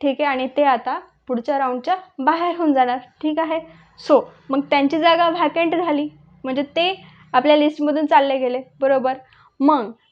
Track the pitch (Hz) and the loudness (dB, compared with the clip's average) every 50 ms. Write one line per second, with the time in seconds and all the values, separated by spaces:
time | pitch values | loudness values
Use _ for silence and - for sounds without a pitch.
0 | 294 277 262 262 302 285 262 254 254 262 262 285 294 277 254 233 - 254 277 359 | -4 -4 -2 0 -2 -2 -2 -4 -4 -4 0 0 2 2 2 0 -2 -6 -8 -8
1 | - _ _ _ _ - 254 233 240 - 285 277 277 254 254 247 247 320 370 370 | -10 _ _ _ _ -6 -6 -6 -4 -4 -2 -2 -2 -2 -4 -6 -4 -4 -4 -4
2 | 370 - _ - 262 302 330 330 349 349 339 339 339 302 269 262 254 247 247 262 | -6 -16 _ -4 -2 0 0 0 -2 -4 -2 0 0 2 2 2 2 0 0 -6
3 | - - _ - - 311 302 320 320 311 320 330 320 - - - - _ _ - | -8 -14 _ -6 -6 -4 -2 -2 -2 -2 -4 -6 -6 -10 -20 -20 -20 _ _ -16
4 | - - 302 233 - - - _ _ - 269 285 277 - 294 285 277 277 330 320 | 0 2 2 2 2 0 -14 _ _ -6 -4 -4 -2 0 0 0 2 0 0 2
5 | 311 330 330 330 339 330 330 349 320 294 302 330 339 330 359 349 359 320 302 285 | 2 4 4 4 2 0 0 0 -2 -2 0 -2 -2 0 0 -2 -2 -2 -2 -2
6 | 302 302 - _ _ _ _ _ - 262 262 277 285 285 - 330 349 370 381 370 | -4 -6 -10 _ _ _ _ _ -10 -6 -4 -4 -4 -4 -2 -2 -2 -2 -2 -6
7 | - - - - - - - 254 262 302 302 302 294 302 302 302 294 294 277 311 | -12 -20 -20 -20 -14 0 0 2 4 4 4 4 4 2 0 -2 -2 -2 0 -2
8 | 311 294 330 294 277 277 269 269 262 247 247 262 262 _ _ - 269 269 277 262 | 0 2 4 2 4 2 0 -2 -2 -2 -4 -4 -8 _ _ -4 0 0 0 2
9 | 240 254 262 262 - _ _ _ - _ _ - 277 294 302 269 214 220 226 _ | 0 -2 -4 -6 -10 _ _ _ -20 _ _ 0 2 2 2 2 0 -6 -10 _
10 | _ _ | _ _